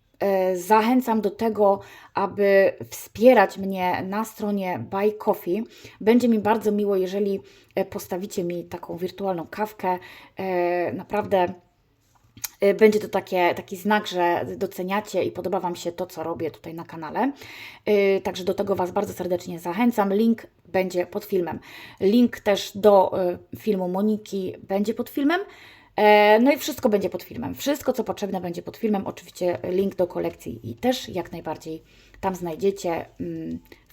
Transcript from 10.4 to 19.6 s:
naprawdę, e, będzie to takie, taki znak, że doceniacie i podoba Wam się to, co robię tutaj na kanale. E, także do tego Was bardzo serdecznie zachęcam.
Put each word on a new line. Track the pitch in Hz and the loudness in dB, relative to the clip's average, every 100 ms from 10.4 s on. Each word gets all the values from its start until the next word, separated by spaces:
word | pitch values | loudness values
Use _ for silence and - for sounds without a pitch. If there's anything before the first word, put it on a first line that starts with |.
| 190 180 175 175 170 | -4 0 0 0 -2
naprawdę, | 185 - 208 202 190 180 185 _ _ _ _ _ _ _ - - _ | -6 -4 -4 2 2 2 -2 _ _ _ _ _ _ _ -16 -16 _
e, | 202 | 2
będzie | 196 220 208 | 6 6 6
to | 185 | 0
takie, | 196 - 185 175 | -4 -2 2 2
taki | 185 - 185 | 0 -6 -8
znak, | 208 214 208 | 0 0 0
że | 180 175 170 - 180 | 0 0 0 -2 -6
doceniacie | 185 - 180 202 208 185 | -6 -6 -4 -4 -2 -2
i | 165 | -2
podoba | 180 180 190 | -4 -4 -4
Wam | 180 175 | -4 -6
się | 175 | -8
to, | 170 180 | -8 -8
co | 160 | -8
robię | 160 170 160 | -8 -6 -8
tutaj | - 170 | -8 -14
na | 165 | -14
kanale. | 165 165 156 160 262 - - - - - - | -14 -14 -8 -2 -2 -2 -12 -18 -20 -8 0
E, | 208 196 190 | 4 4 2
także | 190 180 | -2 -4
do | 185 | -4
tego | 185 202 | -2 -2
Was | 190 180 | -2 -2
bardzo | 202 202 | -2 -4
serdecznie | - 180 175 - | -4 -4 -4 -4
zachęcam. | 170 | -10